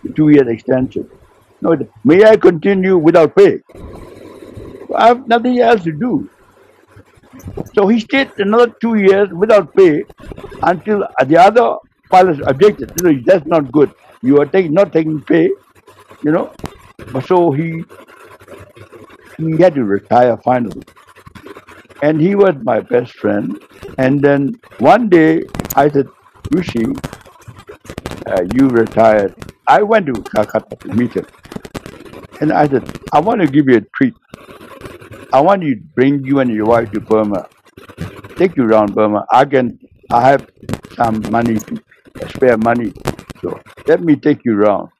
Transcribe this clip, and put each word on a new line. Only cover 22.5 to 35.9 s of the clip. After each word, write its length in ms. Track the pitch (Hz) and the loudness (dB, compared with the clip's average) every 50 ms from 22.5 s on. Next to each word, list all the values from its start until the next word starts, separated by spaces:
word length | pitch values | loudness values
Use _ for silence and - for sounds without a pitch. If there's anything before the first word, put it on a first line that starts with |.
| 170 139 113 | 2 -2 -4
my 180 | 127 120 107 | -4 -4 -4
best 340 | 95 _ 123 123 127 123 - | -4 _ -2 -2 -2 -4 -12
friend. 440 | _ - 107 104 101 - - - - - _ _ - - - - - | _ -6 -4 -4 -2 -4 -6 -10 -12 -16 _ _ -20 -20 -16 -6 -4
And 220 | 131 131 139 143 | -2 0 0 2
then 320 | 139 143 143 139 143 135 226 - - - - - | 2 2 2 2 0 -4 -6 -10 -16 -20 -10 -2
one 300 | 113 143 180 226 247 214 | 2 2 2 2 2 2
day 340 | 180 170 156 160 160 165 - - - - - - - | 2 4 4 4 0 -2 -4 -8 -10 -12 -10 -4 0
I 120 | - 143 151 | 0 0 2
said, 200 | 147 143 135 - _ _ _ _ _ _ _ - | 2 -2 -4 -4 _ _ _ _ _ _ _ -4
"Rishi, 340 | - 180 175 - - 117 113 117 - - - - - - - - _ - - - - - - _ - _ _ - - - - - - - - | -4 -4 -4 -4 -6 -4 -4 -4 -6 -8 -10 -14 -16 -16 -20 -20 _ -20 -20 -20 -20 -20 -20 _ -20 _ _ -18 -18 -14 -14 -14 -14 -12 -10
uh, 160 | 110 104 95 90 90 110 | -6 -4 -4 -4 -2 0
you 140 | 127 135 135 | 0 0 2
retired." 680 | 123 117 113 104 - 107 113 113 107 107 101 95 - - - - - _ _ - | 2 0 0 0 0 2 4 4 4 2 0 -2 -6 -10 -20 -20 -20 _ _ 0
I 140 | 139 170 214 | 2 2 2
went 240 | 208 226 220 190 | 2 0 0 0
to 80 | 143 127 110 - - - | -2 -6 -8 -10 -6 -4
Calcutta 420 | - 107 - - 110 - _ 110 _ - | -4 -4 -2 -4 -8 -6 _ -20 _ -16
to 40 | - - 110 | -6 -4 -4
meet 140 | 123 113 - | -4 -2 -4
him. 120 | 95 85 - _ _ _ - - - - - _ - - - - - - - - - - - - - | -8 -10 -10 _ _ _ -16 -16 -16 -16 -16 _ -18 -20 -18 -20 -20 -20 -20 -20 -20 -20 -20 -10 -6
And 120 | - 151 - | -4 -2 0
I 140 | - 151 147 | 0 0 0
said, 160 | 135 127 - - - - - - - | -2 -4 -4 -6 -18 -18 -14 -2 -2
"I 80 | 143 | -2
want 200 | 151 208 247 233 | 0 0 -2 0
to 60 | 185 143 131 | -2 0 2
give 120 | 147 151 131 | 0 2 4
you 80 | 127 110 | 2 2
a 60 | 101 _ - | 2 _ -4
treat. 180 | - 139 123 - _ _ _ - - - - - - - - - - - - - - - - - - - - - | -2 -2 -2 -2 _ _ _ -20 -20 -20 -20 -20 -20 -20 -20 -20 -20 -20 -20 -20 -20 -20 -20 -20 -20 -12 -2 0
I 80 | 131 | 0
want 220 | 143 175 202 196 175 | 2 2 0 0 -2
to 120 | 151 135 107 - - | -4 -6 -6 -8 -12